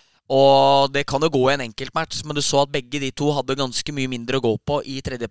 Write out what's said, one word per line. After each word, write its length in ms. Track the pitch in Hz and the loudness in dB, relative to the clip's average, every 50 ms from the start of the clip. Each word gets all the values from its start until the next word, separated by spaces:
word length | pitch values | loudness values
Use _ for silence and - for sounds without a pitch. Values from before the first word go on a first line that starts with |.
| _ _ _ _ _ - | _ _ _ _ _ 0
Og 640 | 135 135 139 139 139 135 135 139 139 139 139 135 | 4 6 6 8 8 6 6 6 4 4 2 2
det 140 | 139 143 143 | 0 -4 -4
kan 140 | - 143 139 | -2 -2 -2
jo 80 | 156 160 | 0 0
gå 180 | 147 131 123 131 | 2 2 2 2
i 40 | 143 | 2
en 60 | 139 123 113 | 0 -4 -8
enkeltmatch, 500 | - - 135 131 - 160 160 - - - - | -10 -12 -10 -6 -6 -6 -6 -6 -8 -10 -8
men 80 | 151 147 | -6 -4
du 60 | 147 | -4
så 200 | 139 - 147 139 | -2 2 2 2
at 100 | 143 139 | 2 0
begge 280 | 147 143 127 120 139 143 | -2 -6 -6 -6 -8 -6
de 100 | 139 127 | -6 -6
to 220 | - - 143 147 | -4 -2 -2 0
hadde 240 | 143 143 127 131 135 | 0 0 -2 -4 -2
ganske 380 | 139 135 123 117 - - 151 147 | -4 -4 -4 -4 -6 -6 -6 -4
mye 120 | 139 131 131 | -4 -4 -4
mindre 280 | 127 117 117 123 - | -4 -6 -6 -4 -2
å 60 | 135 120 | 0 0
gå 140 | 113 107 - | 0 0 -2
på 220 | _ - 147 147 - | _ -4 -4 -4 -4
i 160 | - 135 135 | -6 -10 -10
tredje 260 | - - 131 120 117 107 | -10 -10 -8 -8 -8 -8